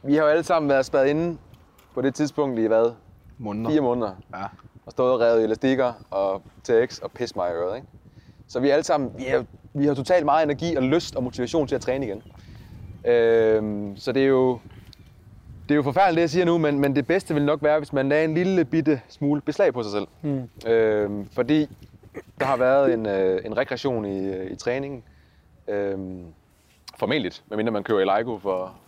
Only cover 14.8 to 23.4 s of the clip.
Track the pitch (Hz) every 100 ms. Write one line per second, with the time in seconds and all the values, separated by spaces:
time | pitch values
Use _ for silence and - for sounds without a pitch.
14.8 | - - - - - - - - - 147
15.8 | 139 139 190 165 170 170 175 170 151 143
16.8 | 139 139 127 185 - 151 143 151 151 156
17.8 | 147 139 135 147 160 156 185 190 147 165
18.8 | 151 135 - - 143 147 151 147 185 123
19.8 | 104 104 101 _ 151 135 123 - 113 113
20.8 | 110 107 104 104 98 - 120 151 151 -
21.8 | - - - - - - 135 127 127 135
22.8 | 139 117 107 98 92 92